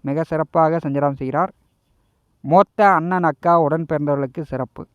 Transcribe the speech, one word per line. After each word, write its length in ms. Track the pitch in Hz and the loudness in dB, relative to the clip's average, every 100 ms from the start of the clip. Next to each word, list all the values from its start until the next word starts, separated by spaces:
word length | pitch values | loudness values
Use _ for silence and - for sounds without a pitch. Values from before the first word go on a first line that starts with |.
மிக 220 | - 147 | -4 -6
சிறப்பாக 540 | 160 160 156 170 160 165 | -4 -4 -2 0 2 0
சஞ்சாரம் 400 | 156 139 143 139 | -2 -2 -2 -2
செய்கிறார். 300 | 131 143 185 _ _ _ _ _ _ _ _ _ | -6 -4 -4 _ _ _ _ _ _ _ _ _
மூத்த 360 | 135 170 202 - 202 | 2 2 2 4 4
அண்ணன், 340 | 175 170 185 | 4 0 -2
அக்கா, 380 | 165 143 175 170 | -2 -2 2 2
உடன் 240 | 151 165 160 | 2 0 -2
பிறந்தவர்களுக்கு 560 | 151 147 139 135 135 | -4 -2 -2 -4 -8
சிறப்பு. 460 | 151 131 127 - - | -8 -8 -8 -12 -20